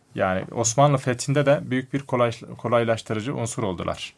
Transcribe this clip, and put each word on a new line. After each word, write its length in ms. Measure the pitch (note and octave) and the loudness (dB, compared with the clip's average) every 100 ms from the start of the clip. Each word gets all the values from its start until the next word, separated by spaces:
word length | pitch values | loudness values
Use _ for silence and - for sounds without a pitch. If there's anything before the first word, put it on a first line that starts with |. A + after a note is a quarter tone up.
| _ | _
Yani 300 | A2 G2 F#2 - | 0 0 0 -4
Osmanlı 480 | - A2 - D3 C#3 | -2 0 4 4 4
fethinde 480 | C3 A#2+ - C#3 C#3 | 0 -2 0 2 4
de 140 | C#3+ | 2
büyük 300 | B2 B2+ C3 | 2 -4 -2
bir 80 | C3 | -6
kolay-, 560 | - B2 A#2+ - - A#2+ | -2 2 2 0 -12 -8
kolaylaştırıcı 760 | A#2 A#2 A#2 A2 - G#2+ A#2 | 0 2 2 0 -2 -4 -4
unsur 280 | B2+ A2+ - | -4 -4 -2
oldular. 520 | G#2+ F2 E2+ E2+ - | -2 -2 -4 -6 -8